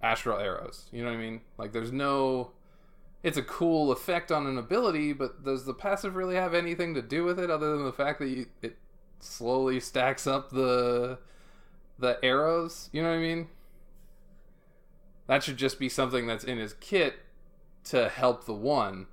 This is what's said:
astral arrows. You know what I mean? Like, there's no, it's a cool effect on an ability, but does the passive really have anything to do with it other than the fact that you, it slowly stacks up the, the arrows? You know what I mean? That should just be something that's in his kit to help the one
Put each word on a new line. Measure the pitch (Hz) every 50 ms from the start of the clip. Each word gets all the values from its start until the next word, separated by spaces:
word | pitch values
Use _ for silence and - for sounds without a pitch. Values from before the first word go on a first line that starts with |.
astral | 120 113 113 - - 117 107 98
arrows. | 104 95 90 - - - - - - -
You | - 117 120
know | 120
what | 117 113
I |
mean? | 113 113 113 113 - - - -
Like, | 110 107
there's | 113 113 113 120
no, | 127 139 139 143 139 139 135 131 131 127 123 - - - - - - - - - - - - - - -
it's | - 170 -
a | 143
cool | 120 - - - 170 170 165 156 147 139
effect | 123 - - - 175 170 - -
on | 165 151 139
an | 135 131
ability, | 123 113 110 185 240 247 202 160 151 151 147
but | 143 135 135 123 - - 127
does | 135 135 127 127
the | 135 123
passive | - - 202 202 196 - 196 185
really | 185 185 185 180
have | 185 185 175 170
anything | 175 170 170 165 170 175 170 160
to | 131
do | 113 113 139 160 175
with | 175 180 185
it | 180 170
other | 160 151 151 151 151
than | 147 143
the | 131
fact | - - 139 147 147 -
that | 147 135
you, | 127 127 120 - - -
it | - 113 - - - - - - - - - -
slowly | - - - - 120 120 131 131 131 131 131 127
stacks | - - - 131 123 135 135 - -
up | 139 135 139 135 -
the, | 127 131 131 127 123 123 123 123 120 120 123 127 127 - - - - - - - - - - - - - - - - -
the | 123 123 120 - 131
arrows? | 127 131 139 151 160 165 170 165 165 - - - -
You | - 156
know | 165 165
what | 165
I | 165
mean? | 165 165 165 165 165 160 - - - - - - - - - - - - - - - - - - - - - - _ - - - - - - - - - - - -
That | - 131 139
should | - 151 131
just | 120 135 131 - -
be | 135 123
something | - 143 131 123 131 123 117
that's | 117 113 - -
in | 127 123 113
his | 110 98 -
kit | - - - 202 185 156 131 - - - - - - - - - - - - - - -
to | - - 127 113 101
help | - - 131 123 120 - -
the | 117 107
one | 101 110 139 147 131 107 98 95 92 95 -